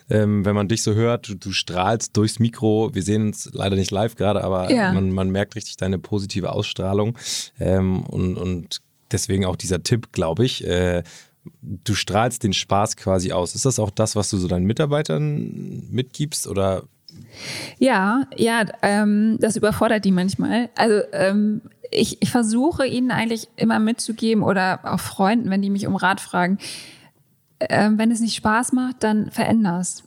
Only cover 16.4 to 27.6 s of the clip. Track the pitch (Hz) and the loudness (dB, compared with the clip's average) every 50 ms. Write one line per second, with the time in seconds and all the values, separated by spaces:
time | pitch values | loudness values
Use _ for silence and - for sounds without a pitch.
16.4 | - - 92 98 95 98 95 90 - - _ _ _ - - - - - - - | -8 -4 -2 0 0 0 0 -2 -6 -12 _ _ _ -20 -20 -20 -20 -20 -20 -16
17.4 | - - - - - - - - 254 262 254 190 190 202 233 269 269 - - - | -14 -12 -12 -12 -12 -12 -2 2 2 4 4 4 2 2 2 0 0 -2 0 0
18.4 | 220 226 226 233 208 - - - - 202 202 208 214 208 208 208 214 220 220 - | 2 2 4 2 0 -2 -2 -2 0 2 2 4 4 4 4 4 4 2 2 2
19.4 | - 226 - 214 202 214 - - 214 226 226 214 202 196 185 180 180 196 - - | 2 0 2 2 2 2 2 2 2 2 2 2 4 2 2 4 2 0 0 -2
20.4 | - - 208 233 240 233 - - 220 220 208 202 - - - - 185 190 202 208 | -2 0 0 0 -2 -2 0 0 2 4 4 2 2 -2 -2 0 2 2 4 2
21.4 | 208 214 214 - - - _ _ - - - - 226 - - - - - - 247 | 2 2 0 -2 -6 -12 _ _ -14 -4 0 0 0 0 0 -2 -4 0 2 2
22.4 | 226 214 220 240 262 339 349 - 277 247 - 247 254 247 202 214 226 233 226 220 | 2 2 2 2 2 2 2 0 -2 0 0 0 0 0 0 0 0 0 -2 -4
23.4 | - - _ - - 220 226 220 214 226 240 - - - 220 - 220 226 226 208 | -6 -12 _ -2 0 2 2 2 2 2 0 -2 -4 -8 -6 -2 0 2 2 2
24.4 | - - 185 196 185 185 180 - - 220 196 180 - - - - 190 190 233 240 | 2 2 2 2 2 0 0 -2 -4 -4 -4 -4 -4 -6 -2 2 2 4 4 2
25.4 | - 190 190 196 196 202 202 202 - - 190 185 190 185 233 - - - - 180 | 2 0 0 0 0 0 -2 -2 0 -2 -2 0 2 0 0 0 -4 -4 0 0
26.4 | 180 175 196 - - - - - - - - - - - _ _ _ _ _ _ | 2 2 0 -2 -4 -10 -14 -14 -16 -18 -20 -20 -20 -20 _ _ _ _ _ _
27.4 | _ _ _ - | _ _ _ -6